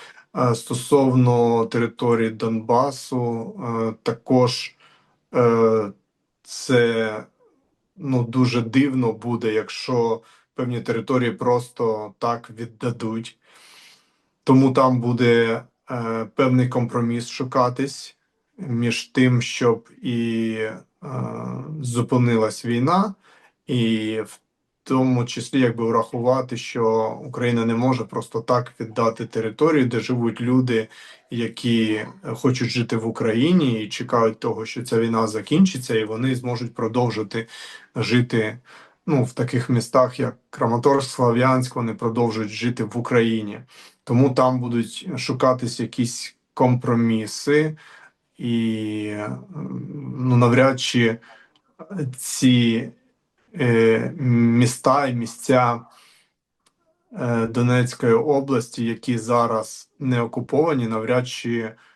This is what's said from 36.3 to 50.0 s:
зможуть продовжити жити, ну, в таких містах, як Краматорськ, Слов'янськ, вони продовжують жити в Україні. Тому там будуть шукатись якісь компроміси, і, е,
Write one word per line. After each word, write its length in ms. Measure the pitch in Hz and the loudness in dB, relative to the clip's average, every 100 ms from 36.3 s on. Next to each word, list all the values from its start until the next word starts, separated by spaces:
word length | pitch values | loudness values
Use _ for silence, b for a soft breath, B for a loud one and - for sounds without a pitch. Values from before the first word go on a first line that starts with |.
зможуть 400 | 123 123 120 117 | -4 -4 -6 -8
продовжити 720 | - 110 123 123 107 104 113 113 B B B B 110 | -6 -4 0 0 -2 -6 -6 -8 B B B B -6
жити, 600 | 101 123 123 117 107 117 B B B B - | 0 2 2 0 -2 -6 B B B B -2
ну, 180 | 143 | 0
в 80 | 123 | 0
таких 380 | - 120 123 123 | -2 -4 -2 0
містах, 500 | 123 - 135 127 - | 0 2 2 2 0
як 160 | 123 - _ | -6 -6 _
Краматорськ, 600 | - 117 117 147 139 131 | -4 0 2 4 2 0
Слов'янськ, 640 | - 123 117 131 131 127 131 | 0 2 4 4 2 0 -4
вони 180 | 113 | -6
продовжують 560 | 107 117 113 117 110 107 | -4 -4 0 0 -2 -6
жити 340 | - 120 117 | -4 -4 -2
в 140 | 107 120 | -4 -4
Україні. 640 | - 123 113 110 104 107 - B B B | 0 2 2 0 -4 -10 -16 B B B
Тому 260 | - 120 131 | 0 4 4
там 300 | 127 127 127 | 4 2 2
будуть 480 | 123 117 113 - - 131 | -2 -2 -2 -6 -10 -8
шукатись 640 | - 127 135 127 117 - | -6 0 2 2 -2 -6
якісь 560 | 110 - 120 - - - _ | -6 -4 -4 -4 -14 -18 _
компроміси, 1200 | - 127 123 127 117 117 110 107 - - 147 156 156 B B B B _ - | 0 2 2 2 2 2 0 -4 -6 0 2 2 -4 B B B B _ -8
і, 680 | 120 117 113 110 107 107 104 | -2 0 0 -2 -4 -6 -6
е, 320 | 104 107 127 - 151 127 127 - 147 | -6 -8 -10 -12 -12 -10 -10 -10 -12